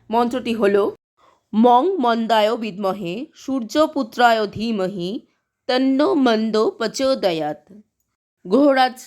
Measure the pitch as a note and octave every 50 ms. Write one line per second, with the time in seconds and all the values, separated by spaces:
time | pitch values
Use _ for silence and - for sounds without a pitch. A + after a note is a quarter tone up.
0 | _ - G#3+ A#3 A#3+ A#3+ C4 B3+ A3 B3+ A3+ A3 A3+ G3+ G3+ G3+ G3+ - G#4+ -
1 | _ _ _ _ _ _ _ _ _ _ - G#3 A3+ B3 A#3+ A#3+ C4+ F#4 G4 F4+
2 | B3 A#3+ A3+ A3+ A3+ G#3+ A3+ A3 G#3 G#3+ A#3 A#3+ A3 G#3+ F3+ F#3+ G#3 F#3+ F#3+ G3+
3 | G#3 E3+ F3 A3 C4+ - _ - - - C4 C4+ A#3 G#3+ - D4 D#4 D#4 D#4 C#4+
4 | C4+ - - - B3+ A#3+ A#3 A3 G#3+ G3 - - G#3+ A#3 A3+ G3+ F#3 F#3 G3+ G3
5 | E3+ F3+ G#3 C#4 - _ _ _ _ _ _ _ _ - B3 B3+ C4 C4+ C4+ C4
6 | D4 G4 G4+ D4+ C4 B3 A3+ A3 A3 A3 G#3 G#3+ A3 F#4 G4+ - A3+ G#3+ - -
7 | C4+ C4 C4+ A3 F#3+ F#3+ E3+ D#3+ D3+ D3 D3+ D3 _ _ F#3 G#3+ - _ _ _
8 | _ _ _ _ _ _ _ _ - F3+ F#3 B3+ C#4+ C#4+ C4+ C4 B3+ B3+ A#3+ -
9 | -